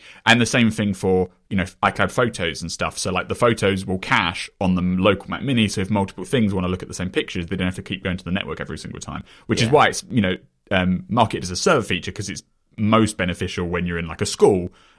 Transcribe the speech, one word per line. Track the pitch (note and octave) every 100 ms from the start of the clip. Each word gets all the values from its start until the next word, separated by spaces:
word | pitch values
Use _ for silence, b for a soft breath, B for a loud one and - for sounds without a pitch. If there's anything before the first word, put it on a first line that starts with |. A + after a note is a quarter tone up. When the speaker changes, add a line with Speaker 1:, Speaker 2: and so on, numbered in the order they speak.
| B B -
Speaker 1:
And | A#2
the | A#2
same | C3 A2+
thing | G#2+ G#2
for, | G2 F#2+ F#2 F2+ _ -
you | F#2+
know, | F2 -
iCloud | G2 - F#2+
photos | - B2 - E2+ D#2
and | E2
stuff. | - E2 -
So, | G2
like, | F2+ -
the | G2
photos | A#2+ A#2 G2+ G2 F#2+
will | F#2
cache | - B2 E2+ E2 - -
on | F#2 F#2
the |
local | F2+ F#2 G2+ F#2+ -
Mac | F2
Mini, | C3+ A#2+ G#2
so | -
if | F#2+
multiple | G#2+ F#2+ -
things | F#2 C3+ G#2
wanna | F#2+ F2+
look | F2+
at | -
the |
same | - F#2
pictures, | - - F#2+ E2+
they | F#2
don't | F#2
have | -
to |
keep | - F#2+
going | F#2 F#2
to |
the | E2+
network | F#2+ - D#2+
every | C#2+ D2+
single | - -
time, | - D2 - B B
which | A2
is | A#2+
Speaker 2:
Yeah. |
Speaker 1:
why | C#3+ A2
it's, | - -
you | C3
know, | F#2+ F#2 _ _ -
um, | F#2+ F#2 F2+ -
marketed | A2 A2 -
as | F2+
a | F2
server | G3 D3+ G2+
feature | F#2 -
'cause | F2+ G2
it's | - - _ _ -
most | G#2+ A2 G#2+ -
beneficial | F2+ E2+ F2+ - F2
when | F2 F2
you're | E2+
in, | E2
like, | D#2
a | G2+
school | - F3+ F#2+ F2+ b b